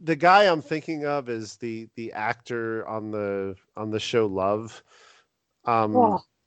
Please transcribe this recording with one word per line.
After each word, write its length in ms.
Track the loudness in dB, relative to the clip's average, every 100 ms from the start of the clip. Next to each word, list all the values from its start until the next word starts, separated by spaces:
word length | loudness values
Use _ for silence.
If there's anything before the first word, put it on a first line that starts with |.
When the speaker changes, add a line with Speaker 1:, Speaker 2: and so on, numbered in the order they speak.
Speaker 1:
the 160 | -4 2
guy 280 | 6 8
I'm 180 | 6 4
thinking 420 | 0 -6 -4 -6
of 240 | -4 -4 -4
is 280 | -6 -8 -10
the, 320 | -10 -8 -12 -12
the 160 | -10
actor 760 | -6 -4 -4 -6 -6 -4 -6 -6
on 240 | -8 -6
the, 460 | -6 -4 -4 -6 -10 _ -10
on 140 | -6
the 100 | -6
show 260 | -2 0 2
Love. 560 | 0 0 -2 -4 -16 _ _ _ _ _ _ _ _
Um, 320 | -2 0 2 4
Speaker 2:
Oh. 260 | 4 2 -6 _